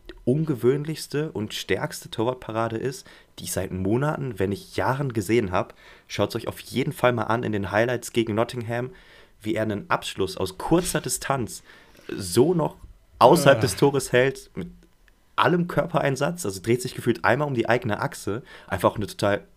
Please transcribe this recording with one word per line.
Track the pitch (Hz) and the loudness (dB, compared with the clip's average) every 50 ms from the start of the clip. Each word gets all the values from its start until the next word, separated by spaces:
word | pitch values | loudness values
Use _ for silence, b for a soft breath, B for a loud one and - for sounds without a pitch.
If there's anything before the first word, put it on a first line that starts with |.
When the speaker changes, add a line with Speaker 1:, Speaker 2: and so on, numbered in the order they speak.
| - - - - - | -20 -20 -16 -6 -2
Speaker 1:
ungewöhnlichste | 120 135 156 160 151 135 110 117 123 139 147 147 160 151 - - - - 143 156 156 | 0 0 0 0 -2 -2 2 2 2 2 2 -2 -6 -8 -10 -8 -6 -4 -4 -4 -4
und | - - 107 107 - | -4 -6 -6 -6 -8
stärkste | - - - 95 107 135 - - - - - | -8 -4 -2 -2 -2 -2 -6 -8 -10 -14 -10
Torwartparade | - 117 113 127 127 - - - 110 113 113 113 113 | -4 -2 -2 -2 -2 -4 -6 -6 -4 -2 -2 -2 -2
ist, | 113 - 131 135 - - B B B B B B - | -4 -4 -6 -6 -8 -14 B B B B B B -14
die | - | -10
ich | - | -6
seit | - 92 98 - | -4 -4 -4 -4
Monaten, | 92 92 92 98 113 127 143 151 160 - 139 127 104 - | -4 -2 0 2 2 2 2 0 -2 -4 -6 -6 -2 -2
wenn | 95 98 | 0 0
nicht | 98 92 - - - | -2 -4 -8 -8 -4
Jahren | 95 92 113 131 139 143 131 | -2 0 0 0 0 -2 -4
gesehen | 113 113 92 - 113 120 107 90 | -2 -2 0 2 2 2 2 2
hab. | 90 101 - - - B B B B B B | 0 -2 -2 -2 -8 B B B B B B
Schaut's | B - - 101 104 - | B -2 -2 -2 0 -2
euch | 113 - | -4 -6
auf | - - - | -6 -8 -8
jeden | - - 101 120 139 156 | -10 -6 -2 -2 -2 -2
Fall | - - 127 123 | -2 2 2 2
mal | 120 113 110 | 2 2 0
an | - 113 123 | 0 0 0
in | 120 107 | 0 -2
den | 107 98 98 92 | -2 -2 -2 0
Highlights | 101 107 120 123 123 117 - - | 2 2 2 2 0 -4 -6 -4
gegen | - 120 110 113 101 | -2 0 0 0 2
Nottingham, | 110 120 - 123 123 110 117 117 120 120 127 B B B B B B B B B B | 0 0 0 -2 -8 -6 -4 -4 -4 -4 -6 B B B B B B B B B B
wie | - 110 - | -6 -4 -2
er | 107 110 | -2 -2
einen | 107 101 104 87 - | -2 -4 -4 -2 -2
Abschluss | 113 - - - - - 95 90 - | -2 -2 -4 -6 -4 -4 -4 -4 -2
aus | - 95 90 - | -4 -6 -6 -6
kurzer | - - - 165 180 180 - - 151 | -6 -2 2 2 2 2 0 -4 -4
Distanz | - 127 - - - - 139 131 110 - - - B B B B B B B B B - | -4 -4 -6 -6 -2 -2 -2 -2 -2 -6 -8 -14 B B B B B B B B B -10
so | - 90 101 87 87 113 139 170 185 | -8 -8 -6 0 4 4 6 6 4
noch | 165 147 - - - - - - _ _ _ - - | 2 0 -2 -4 -10 -20 -20 -20 _ _ _ 2 8
außerhalb | 110 131 - 165 139 139 139 - | 8 8 8 8 8 6 6 6
Speaker 2:
Ah. | |
Speaker 1:
des | 135 120 - | 4 -2 2
Tores | - 147 139 139 135 - - | 2 2 4 4 2 -2 2
hält, | 131 123 131 135 135 - - - - | 4 4 4 4 0 -4 -12 -14 -12
mit | - 175 - - - - _ _ _ _ _ _ _ _ _ - | -12 -12 -12 -14 -20 -20 _ _ _ _ _ _ _ _ _ 0
allem | - 107 131 175 175 170 175 | 2 4 4 4 2 0 0
Körpereinsatz, | - 143 151 165 - 139 143 143 135 135 143 170 175 - - | 0 -2 0 0 0 0 0 0 0 0 -2 -2 -2 -4 -6
also | 104 95 92 | -6 -6 -4
dreht | 87 113 120 120 | 0 0 0 0
sich | - - - | 0 -6 -8
gefühlt | - - 117 117 - - | -4 0 -2 0 2 4
einmal | 98 120 139 151 | 4 4 4 2
um | 143 | -2
die | 131 117 - - | 0 0 2 2
eigene | 120 127 - 107 101 - | 2 0 2 -2 -2 -2
Achse, | 123 143 - - - 101 101 127 - B B B B B | -4 -6 -6 -6 -6 -6 -6 -6 -8 B B B B B
einfach | 98 92 - 104 - | -4 2 2 0 2
eine | 113 98 | 0 -6
total | - - - 110 101 101 - - - _ | -6 -4 -2 0 0 0 0 -4 -8 _